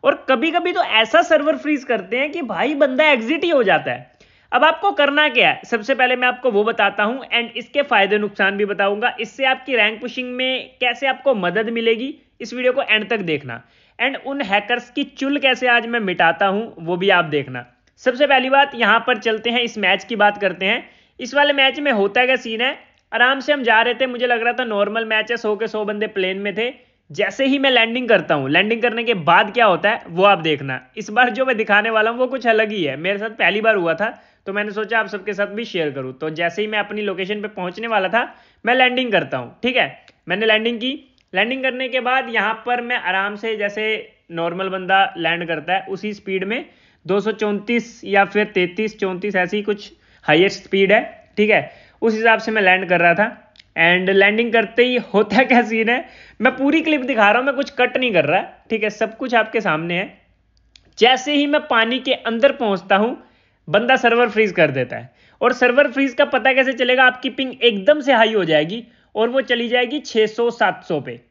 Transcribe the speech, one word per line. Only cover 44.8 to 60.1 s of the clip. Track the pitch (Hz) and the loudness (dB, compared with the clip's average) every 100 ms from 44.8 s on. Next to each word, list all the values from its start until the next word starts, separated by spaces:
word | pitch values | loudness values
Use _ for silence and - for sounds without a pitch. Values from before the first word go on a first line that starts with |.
| 180 190 190 175 | 0 2 2 -2
land | 165 170 165 | -4 -4 -4
करता | 156 151 | -6 -4
है, | 190 190 | -4 -4
उसी | 190 208 | -10 -8
speed | 202 - 190 | -10 -6 -6
में | 185 240 - _ _ _ 165 | -4 -8 -10 _ _ _ -2
दो | 202 | -2
सौ | 202 | -2
चौंतीस | 214 208 202 208 240 226 - 190 | -2 -2 -2 -2 -2 -2 -14 0
या | 196 196 | 2 2
फिर | 202 208 | 0 -2
तैंतीस, | 190 180 175 214 214 | -2 -2 -2 -6 -4
चौंतीस, | 190 185 208 190 | -6 -4 -4 -2
ऐसी | 180 208 | -2 -2
कुछ | 208 208 - _ _ _ - | -4 -6 -8 _ _ _ 0
highest | 156 196 196 | 4 4 0
speed | - 196 190 | -4 0 4
है, | 214 285 - _ - | 2 0 -14 _ -2
ठीक | 214 | 2
है। | 190 - - _ _ | 2 0 -14 _ _
उस | 226 220 | -2 2
हिसाब | 226 220 | 2 2
से | 226 | 2
मैं | 220 | 2
land | 185 185 185 | 4 2 2
कर | 175 | 2
रहा | 175 | 4
था। | 180 220 - _ _ _ - | 4 0 -4 _ _ _ 0
And | 165 180 185 | 2 4 2
landing | 196 196 214 233 | 4 4 2 0
करते | 226 214 - 247 | 0 0 2 2
ही | 247 - | 2 0
होता | 196 214 208 | 0 2 2
क्या | 262 240 | 4 2
scene | 220 226 220 | 2 0 0
है, | 247 - - - _ | -2 -4 -20 -20 _
मैं | 233 262 | -2 2
पूरी | 277 320 | 0 2
clip | 311 302 | 0 -2
दिखा | 254 240 202 | 0 2 4
रहा | 226 | 4
हूँ, | 269 | 0
मैं | 254 | -2
कुछ | 269 | -4
cut | - 247 254 | 0 0 0
नहीं | 254 | 0
कर | 185 - | 2 2
रहा, | 185 - - _ | 0 -2 -16 _
ठीक | 226 | -4
है, | 214 | -4
सब | 208 220 - | -4 -6 -4
कुछ | 254 233 | -2 0
आपके | 220 226 | 0 -2
सामने | 190 156 170 | -2 -2 -2
है। | 175 - | -4 -6